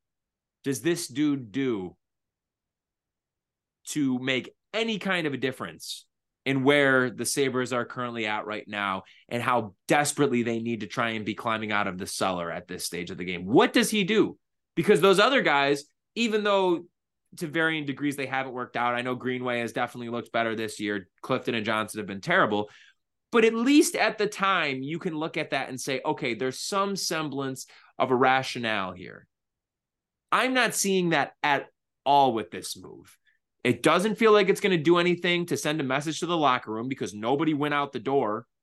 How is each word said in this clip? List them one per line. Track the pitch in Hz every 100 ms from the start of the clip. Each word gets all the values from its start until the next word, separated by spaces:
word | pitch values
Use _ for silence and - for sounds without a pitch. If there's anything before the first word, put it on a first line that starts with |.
| _ _ _ _ _ _ 139
does | 120
this | 143 170 -
dude | 123 151 139 113
do | 127 131 107 90 - _ _ _ _ _ _ _ _ _ _ _ _ _ _ _ _ _ _ -
to | 151 135 127
make | 131 127 - - _
any | 214 226 208
kind | 202 180 156
of |
a | 131
difference | 131 127 98 113 - - - _ _ _ 131
in | 135
where | 131 143 139 131 127
the | 110 117
Sabres | 147 135 127 123
are | 123 117
currently | 127 123 117 107
at | 107 104
right | 107 -
now | 104 101 95 - - -
and | 120
how | 117 123 107 - -
desperately | 151 143 - 143 120
they | 117 117
need | 117 113
to | 104
try | - 117
and | 113 104
be | 104
climbing | 120 110 107
out | 104 101
of | 90
the | 95
cellar | - 98 90 85
at | 85 87
this | 90
stage | - 85 87
of | 82
the |
game? | 90 87 92
What | 143 240
does | 254 226
he | 214
do? | 185 214 120 - _ _ _ -
Because | 170 185
those | 190 185
other | 226 269
guys, | 165 143 139 143 - _ _ 214
even | 233 214
though | 208 196 185 170 170 _ _ _ _ -
to | 165
varying | 160 160 160 143
degrees | 123 143 139
they | 127
haven't | 131 131
worked | 123 120 117
out, | 120
I | 120
know | 123 127
Greenway | 120 127 123 120
has | 117
definitely | 135 123 123 117
looked | 117 113
better | 117 113 110
this | 110 -
year. | 104 104 - _
Clifton | - 127 127 117
and | 104
Johnson | 110 104 107
have | 98
been | 98
terrible. | - 190 120 104 104 - - _ _ _ _
But | 233 226
at | 226
least | 240 294 - -
at | 214 208
the | 208
time, | - 196 185 151 131
you | 135 165
can | 180 156
look | 165 165
at | 151
that | 139 -
and | 127
say, | - 131 151
"Okay, | 147 135 110
there's | 131 131
some | - 202 202 196
semblance | - 165 151 135 135 131 - - - -
of | 131
a | 123
rationale | 131 131 131 127 117 107 92
here." | 90 62 50 _ _ _ _ _ _ _ _ _ _ -
I'm | 180 254
not | 254 226 -
seeing | 196 190 175
that | 156 131 -
at | 151 135 - _ _ _ 135
all | 143 135
with | 113 104
this | 98 - 95
move. | 90 52 - _ _ _ _ _
It | 127 120
doesn't | 160 170 214 -
feel | 220
like | 208 190
it's | 196
gonna | 202 175
do | 147 175
anything | 180 175 180 175 175
to | 143
send | 156 156
a |
message | 131 131 156 147
to | 165
the | 175
locker | 143 123 -
room | 110 123
because | 135 107 104
nobody | 113 143 165 147
went | 147
out | 147 143
the | 123
door | 110 139 110 110 - _